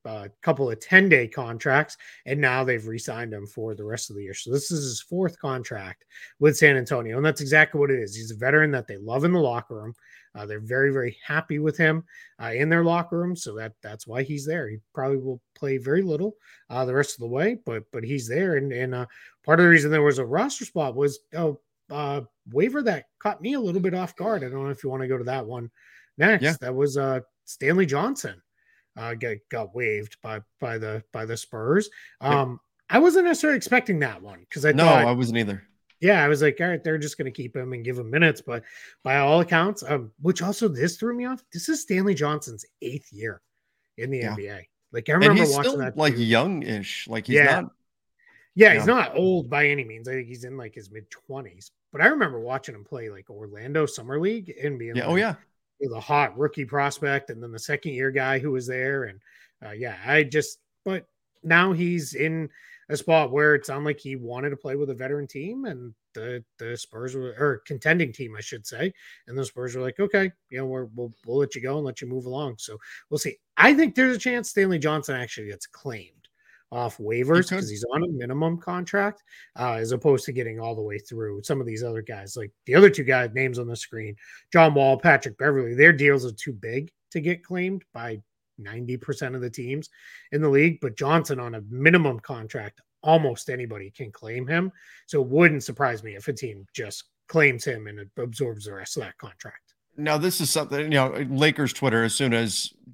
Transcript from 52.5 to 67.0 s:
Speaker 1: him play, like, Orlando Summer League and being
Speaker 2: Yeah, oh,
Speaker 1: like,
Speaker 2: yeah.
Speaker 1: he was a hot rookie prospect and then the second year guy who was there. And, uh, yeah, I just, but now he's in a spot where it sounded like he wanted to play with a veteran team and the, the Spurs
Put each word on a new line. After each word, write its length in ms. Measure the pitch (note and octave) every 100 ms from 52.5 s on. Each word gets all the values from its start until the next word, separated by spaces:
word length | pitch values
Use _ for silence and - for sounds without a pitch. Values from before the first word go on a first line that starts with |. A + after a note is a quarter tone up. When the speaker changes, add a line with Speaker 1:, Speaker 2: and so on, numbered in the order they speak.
| C3 -
Speaker 1:
him 100 | G#2+
play, 260 | G2+ B2+ A2
like, 200 | G2 F#2+
Orlando 560 | G#2 G#2+ G#2 B2+ D#3 D3
Summer 320 | - A#2+ D3
League 340 | F#3 A3+ F3+ -
and 160 | D3 C3
being 180 | A#2 B2
Speaker 2:
Yeah, 80 | D3
oh, 60 |
Speaker 1:
like, 80 | F3+
Speaker 2:
yeah. 140 | A3 D3+ _ _ _ -
Speaker 1:
he 80 | C#3
was 100 | A2
a 40 |
hot 360 | - D3 C3+ A2
rookie 280 | D3 D3+
prospect 680 | B2 C#3 C#3 - C#3+ C#3 -
and 120 | A2+
then 100 | A#2+
the 60 | A2+
second 340 | - C#3+ D#3
year 180 | B2+ C3+
guy 280 | C3+ C3 C3+
who 100 | C#3+
was 160 | B2+ B2
there. 380 | B2+ C3 C#3
And, 160 | A2+ G2 _ _ _ _
uh, 60 | A2
yeah, 260 | G#2+ A#2+ F#2
I 200 | A2 D3+
just, 340 | C#3 D3 - - _ _
but 220 | F#3+ F#3+ - _ _ _
now 280 | D#3+ E3+ F#3+
he's 420 | E3+ F3 F3 C3+
in 340 | C3+ D#3 D#3+ D3+ _ - - -
a 80 | D3+
spot 340 | - D#3+ C3+
where 240 | C#3 D3+
it 120 | C#3+ -
sounded 180 | C#3
like 160 | D3+ D3
he 160 | C3+ C3
wanted 340 | A#2 B2 C#3+
to 60 | C#3
play 180 | C3+
with 160 | C#3 C#3
a 40 |
veteran 320 | A#2+ C3 D3 C3+
team 400 | C#3 F3 C4 B3+
and 280 | B2+ A#2+ - _
the, 280 | A2+ A#2 B2 - -
the 180 | A#2 A#2+
Spurs 360 | - A2+